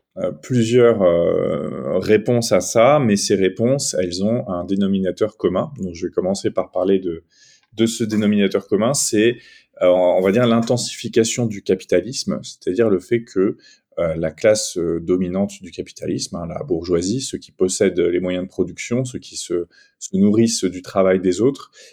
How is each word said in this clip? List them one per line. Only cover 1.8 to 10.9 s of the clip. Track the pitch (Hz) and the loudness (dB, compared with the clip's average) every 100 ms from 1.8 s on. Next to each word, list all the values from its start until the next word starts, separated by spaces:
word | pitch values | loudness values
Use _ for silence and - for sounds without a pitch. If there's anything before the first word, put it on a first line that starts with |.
| 67 92 | -4 -2
réponses | 95 107 107 120 117 | 2 2 4 0 2
à | 110 | 0
ça, | 104 117 120 147 | 2 4 6 6
mais | 123 101 | 2 0
ces | - 101 | 2 2
réponses, | 92 92 117 139 - - | 2 0 0 0 -2 -4
elles | 90 90 | -4 -2
ont | 104 123 123 | -2 -2 -4
un | 87 | -6
dénominateur | 90 95 98 98 95 87 107 - | -4 -2 0 0 -2 -2 -4 -2
commun. | 92 92 117 139 | -2 -2 -4 -8
Donc, | 95 85 | -10 -8
je | 87 | -6
vais | |
commencer | 90 92 98 - | -4 -2 -2 -2
par | - 90 | -4 -6
parler | 90 92 98 | -2 2 0
de, | 92 82 - _ _ _ _ | 0 -8 -14 _ _ _ _
de | - 113 | -2 0
ce | - | 0
dénominateur | 110 107 104 104 98 101 - | -2 0 2 2 2 0 0
commun, | 101 113 143 | 0 0 0
c'est, | - 107 113 123 - - _ - | 0 2 2 0 -10 -20 _ 0
euh, | 90 | 4
on | 90 90 90 | 4 4 4
va | 95 | 4
dire | 104 123 | 2 4
l'intensification | 117 113 123 - | 2 2 -2 -2